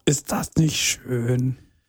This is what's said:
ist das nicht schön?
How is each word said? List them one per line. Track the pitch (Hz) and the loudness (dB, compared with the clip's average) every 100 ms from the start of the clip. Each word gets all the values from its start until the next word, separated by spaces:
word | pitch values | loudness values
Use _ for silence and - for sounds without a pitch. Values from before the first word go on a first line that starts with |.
| - | -2
ist | 143 - | -2 -2
das | 208 - - | -4 -2 2
nicht | 160 - | 2 2
schön? | - - - 123 117 127 131 127 - _ | -2 -2 -4 -2 0 0 0 -4 -10 _